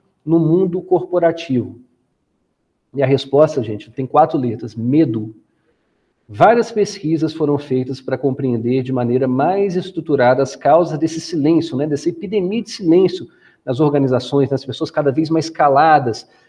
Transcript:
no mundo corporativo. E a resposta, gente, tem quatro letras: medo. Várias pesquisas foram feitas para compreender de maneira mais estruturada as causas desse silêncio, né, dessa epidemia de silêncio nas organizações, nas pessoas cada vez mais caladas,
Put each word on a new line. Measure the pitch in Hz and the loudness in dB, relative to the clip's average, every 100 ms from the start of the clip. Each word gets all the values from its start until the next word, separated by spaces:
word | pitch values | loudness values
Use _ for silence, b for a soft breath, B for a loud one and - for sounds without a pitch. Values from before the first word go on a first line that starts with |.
| b _ 151 | b _ -2
no | 165 | 0
mundo | 160 170 190 180 | 2 2 0 -2
corporativo. | - 180 180 180 170 165 - 127 101 - _ _ _ _ _ _ _ _ _ _ _ | 0 -2 0 0 0 0 -4 -4 -4 -10 _ _ _ _ _ _ _ _ _ _ _
E | 135 | -2
a | 135 | 0
resposta, | 139 - 139 156 135 | 0 0 2 2 2
gente, | 110 107 - | -6 -8 -12
tem | - 131 | -10 -2
quatro | 147 160 156 | 2 2 0
letras: | 123 - 120 | -4 -4 -8
medo. | - 117 147 147 110 110 - _ _ _ _ _ _ _ _ - | -6 0 2 2 -2 -8 -12 _ _ _ _ _ _ _ _ -12
Várias | 107 185 240 233 | 2 4 4 2
pesquisas | 214 196 - 151 160 156 | 0 -2 -2 -4 -2 -2
foram | - 147 143 | -2 -2 -2
feitas | - 131 127 131 | -2 -4 -4 -8
para | - 131 | -8 -4
compreender | 143 127 131 120 120 131 | -2 -2 -2 -2 0 -2
de | 127 | -2
maneira | 131 120 127 131 | -2 0 0 0
mais | 127 156 196 202 180 | 0 0 0 -2 -4
estruturada | - - - 143 120 131 | -6 -8 -2 2 4 4
as | 135 - | 0 -2
causas | 139 160 165 151 | 2 4 2 -2
desse | 156 160 | -4 -4
silêncio, | - 170 143 165 - 127 | -6 -2 2 2 0 -4
né, | 151 | -4
dessa | 143 165 | -4 -4
epidemia | 147 202 208 180 220 | -6 -4 -2 -2 -4
de | - | -6
silêncio | - 175 170 190 - - b b b | -4 2 4 4 0 -12 b b b
nas | - 127 | -6 0
organizações, | 151 143 135 127 123 139 135 | 2 2 2 0 0 0 0
nas | 135 | -2
pessoas | - 117 160 | -6 -8 -6
cada | - 143 | -2 0
vez | 135 156 | 0 0
mais | 160 - | -2 -2
caladas, | - 151 139 160 151 120 107 - b | 0 2 4 4 4 2 -6 -10 b